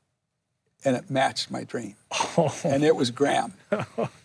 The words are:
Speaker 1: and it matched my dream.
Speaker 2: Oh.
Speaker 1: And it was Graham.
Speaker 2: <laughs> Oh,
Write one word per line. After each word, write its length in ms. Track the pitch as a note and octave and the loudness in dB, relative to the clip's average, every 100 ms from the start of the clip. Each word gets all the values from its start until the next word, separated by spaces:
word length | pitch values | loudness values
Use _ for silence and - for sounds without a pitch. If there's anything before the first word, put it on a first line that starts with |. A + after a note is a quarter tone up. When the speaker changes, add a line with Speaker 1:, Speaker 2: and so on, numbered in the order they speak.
| _ _ _ _ _ _ _ _ | _ _ _ _ _ _ _ _
Speaker 1:
and 120 | - B2 | 0 0
it 140 | - | 0
matched 400 | C3+ C3+ A#2 - | 0 0 0 -6
my 140 | B2 | -8
dream. 320 | - B2+ A2+ - - - - - | -8 -8 -10 -14 -8 -4 -2 2
Speaker 2:
Oh. 160 | D#3 - | 2 0
Speaker 1:
And 200 | E3+ C#3 | 0 2
it 100 | D3+ - | 4 4
was 140 | B2+ | 2
Graham. 440 | A#2+ C#3 C3 - - | 0 0 2 -2 -8
Speaker 2:
<laughs> 100 | - | -6
Oh, 360 | G#3 - - A3 - | -4 -4 -4 -6 -6